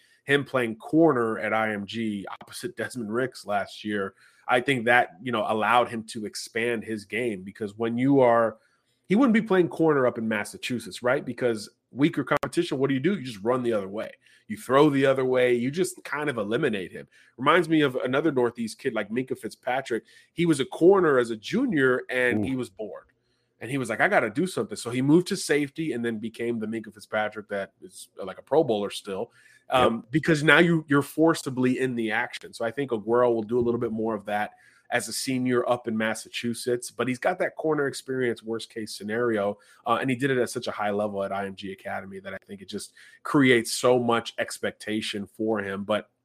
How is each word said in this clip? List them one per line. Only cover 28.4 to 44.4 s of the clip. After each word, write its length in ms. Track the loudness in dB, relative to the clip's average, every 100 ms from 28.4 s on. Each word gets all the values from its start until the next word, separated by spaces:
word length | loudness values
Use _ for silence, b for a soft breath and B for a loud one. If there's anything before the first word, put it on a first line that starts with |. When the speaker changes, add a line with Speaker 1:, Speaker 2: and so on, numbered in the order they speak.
Speaker 1:
Pro 200 | 0 2
Bowler 260 | 2 0 -2
still, 420 | -6 -10 -8 -10 b b b 0
um, 260 | 4 4 2
Speaker 2:
Yep. 160 | -2
Speaker 1:
because 320 | 0 2 2
now 160 | 6 6
you, 260 | 6 4 2
you're 140 | 2
forcibly 760 | 2 2 2 2 -2 0 0 2
in 180 | -2 -2
the 160 | -2
action. 420 | -2 -4 -8 -14
So 100 | -6
I 80 | -4
think 200 | -4 -4
Aguero 420 | -4 0 4 4
will 100 | 2
do 160 | 0 0
a 60 | 0
little 160 | 0
bit 100 | -2
more 240 | -2 -2 -4
of 100 | -4
that 240 | -4 -4 b b b -6
as 200 | -4 -4
a 20 |
senior 580 | -6 -4 -2 0 0 2
up 160 | -2 -2
in 80 | -2
Massachusetts, 960 | -2 -4 -8 -8 -6 -6 -4 -4 -4
but 180 | -6 -4
he's 100 | -2
got 200 | -2 -2
that 180 | -4 -4
corner 300 | -2 0 -2
experience, 540 | -4 -6 -2 -2 -2
worst 320 | -6 -8 -10
case 220 | -12 -12 -10
scenario. 640 | -6 -2 0 0 0 -4 b b -2
Uh, 120 | 0
and 100 | 0
he 60 | -2
did 160 | 0
it 60 | 0
at 120 | -2
such 160 | -4 -8
a 60 |
high 200 | -4 -2
level 340 | -2 -2 -4 -4
at 80 |
I 120 | -4 -8
M 100 | -10
G 180 | -12
Academy 480 | -12 -10 -10 -10 -14
that 120 | -14
I 40 | -14 -14
think 140 | -18
it 80 | -12
just 240 | -12 -12 b b b
creates 520 | -2 4 6 4 2
so 260 | 0 4 4
much 340 | 4 0 -2
expectation 880 | -8